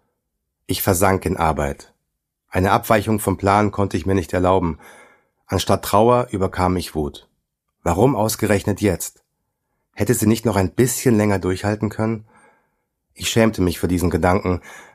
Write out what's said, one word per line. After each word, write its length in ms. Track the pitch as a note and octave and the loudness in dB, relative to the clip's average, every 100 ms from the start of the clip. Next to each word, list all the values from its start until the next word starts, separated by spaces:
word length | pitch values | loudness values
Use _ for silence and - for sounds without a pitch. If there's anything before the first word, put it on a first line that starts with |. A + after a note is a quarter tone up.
| _ _ _ _ _ _ - | _ _ _ _ _ _ -8
Ich 160 | F#2 | -4
versank 440 | - F2 G2 F#2+ F2 | 0 2 2 2 -2
in 100 | D#2 | -2
Arbeit. 580 | E2 D2 C#2+ C#2 - _ _ _ _ _ _ | -2 0 -4 -6 -14 _ _ _ _ _ _
Eine 220 | F#2+ F#2+ | -2 0
Abweichung 500 | G#2+ - A2+ G2+ G#2+ | 0 2 0 0 -2
vom 160 | - F#2+ | -2 0
Plan 340 | G2 G2+ G#2 | 2 2 2
konnte 260 | - G2 F#2+ | 0 -2 -2
ich 100 | F2 | -2
mir 80 | |
nicht 180 | F#2+ E2+ | -2 0
erlauben. 460 | F#2+ F2+ F#2+ F2 D#2 - - - _ _ _ - | 0 2 2 0 -6 -12 -20 -20 _ _ _ -4
Anstatt 380 | G2 - G2+ | -2 0 -2
Trauer 440 | - G2+ A#2 B2 B2 | 0 2 4 2 0
überkam 420 | G2+ F#2+ - F2+ | -4 -4 -2 0
mich 220 | F2+ E2 | 0 -4
Wut. 340 | - D2 - - _ _ _ _ _ | -6 -6 -8 -20 _ _ _ _ _
Warum 340 | F2 E2+ B2+ A#2 | -4 2 2 2
ausgerechnet 640 | A2 - G2+ G2+ - G2 | -2 -2 0 0 0 -2
jetzt? 420 | G#2 E2+ - - _ _ _ _ _ _ _ | 0 -2 -6 -16 _ _ _ _ _ _ _
Hätte 220 | - G#2+ | -4 -2
sie 120 | B2 G#2+ | 0 2
nicht 180 | A2+ | 2
noch 120 | A#2 G2 | 0 0
ein 180 | F#2+ | 0
bisschen 420 | - B2 - C3+ A2 | 0 0 0 0 2
länger 220 | G#2 G2 | 2 0
durchhalten 500 | F2+ F#2+ G2+ G#2+ A2 | -2 -4 -2 -2 -4
können? 380 | - A2 A2 A2 _ _ _ _ _ _ _ _ | -4 -6 -6 -10 _ _ _ _ _ _ _ _
Ich 160 | - - | -12 -4
schämte 340 | - A2+ G2+ | 2 2 2
mich 160 | F2+ E2 | -2 -2
für 100 | E2+ | -2
diesen 220 | F2+ F2 | 0 0
Gedanken, 500 | E2+ F2+ F#2 F#2 F2 - - - | 0 2 2 0 -4 -6 -20 -20